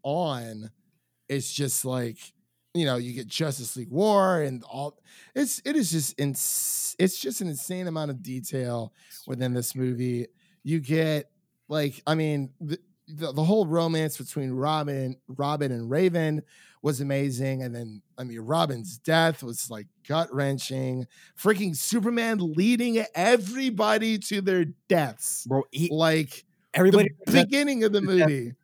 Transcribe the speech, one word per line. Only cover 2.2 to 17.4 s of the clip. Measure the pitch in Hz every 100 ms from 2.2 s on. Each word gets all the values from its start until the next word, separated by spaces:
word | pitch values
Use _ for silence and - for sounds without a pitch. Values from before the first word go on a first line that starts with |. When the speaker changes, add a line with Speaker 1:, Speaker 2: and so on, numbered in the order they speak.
| - _ _ _ _
Speaker 1:
you | 170
know, | 151 123
you | 123
get | 123 110
Justice | - 156 135 117 131
League | 117
War | 131 214 202 190 175
and | 143 127
all. | - 127 143 - _ - -
It's, | 254 277 -
it | -
is | 294 180
just | 160 135 -
ins-, | 143 135 - - - - - -
it's | 185 -
just | 269 226
an | 185
insane | 139 - 180 180
amount | 160 147
of | 131
detail | 107 131 110 135 123 120 113 - _ - -
within | 123 127
this | 123 120
movie. | 131 127 120 123 120 117 _ _ _
You | - 160
get, | 131 160 160 151 - _ _ _ -
like, | 151 147 - 151
I |
mean, | 160 156 147 131 -
the, | 156 165 _ _ -
the, | 151 156
the | 139
whole | 160 220 175
romance | 165 165 160 156 -
between | - - 131
Robin, | 127 143 156 147 135 131 131 -
Robin | 131 143 147 139
and | 120 117
Raven | 143 190 170 160 151 - - - _
was | 147 131
amazing. | 139 139 139 123